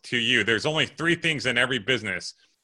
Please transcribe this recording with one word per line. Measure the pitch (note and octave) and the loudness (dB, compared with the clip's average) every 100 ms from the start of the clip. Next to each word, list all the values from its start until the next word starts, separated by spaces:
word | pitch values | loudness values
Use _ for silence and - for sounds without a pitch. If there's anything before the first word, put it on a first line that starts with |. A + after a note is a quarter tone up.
to | - B2 | -6 -2
you. | A#2 B2 | 2 2
There's | G#2 G#2+ D3+ | 2 2 0
only | D#3 | 0
three | C3 - E3 | -2 -2 0
things | E3 E3 C#3+ B2+ | 0 0 -2 0
in | A#2+ | 0
every | B2+ B2+ | 0 0
business: | G2+ B2 G#2 F2+ - - _ _ | 0 -2 -2 -6 -8 -16 _ _